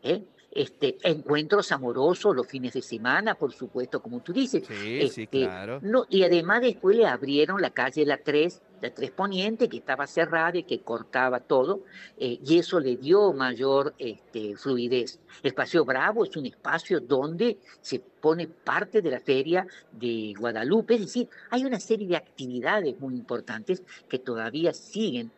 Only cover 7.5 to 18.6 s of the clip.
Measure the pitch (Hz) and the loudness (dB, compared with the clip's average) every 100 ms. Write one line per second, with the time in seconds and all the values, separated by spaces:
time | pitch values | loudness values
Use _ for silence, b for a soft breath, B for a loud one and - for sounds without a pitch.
7.5 | 196 151 - 123 151 147 139 - 147 165 | 2 -2 0 -2 2 0 0 0 2 2
8.5 | - _ - 120 - 123 - 196 190 202 | -2 _ -10 -10 -6 -8 -4 -4 -2 -4
9.5 | 226 240 - - 131 143 - 165 165 165 | 0 -2 -2 -6 -6 -4 -2 0 2 0
10.5 | 175 165 117 - 113 113 127 127 127 - | -2 -4 -8 -4 -8 -4 0 0 0 2
11.5 | 139 131 202 - B B - 127 120 135 | 2 2 -2 -6 B B -8 -6 -6 2
12.5 | 165 165 180 131 120 135 196 202 143 131 | 2 4 0 0 -2 4 6 6 2 -2
13.5 | 117 135 135 139 - 131 101 _ 117 107 | 0 2 2 2 -4 -10 -10 _ -8 -8
14.5 | 101 139 127 120 127 113 - _ B 139 | -8 -2 -2 0 0 -2 -8 _ B -4
15.5 | - 127 170 143 131 165 220 202 165 127 | -2 0 4 6 4 2 2 0 -2 -8
16.5 | - - 165 - 170 120 135 147 170 233 | -8 -4 -4 0 -2 2 0 0 0 0
17.5 | - B B - 123 - _ 156 160 165 | -2 B B -8 -8 -8 _ 2 2 -2
18.5 | - | -10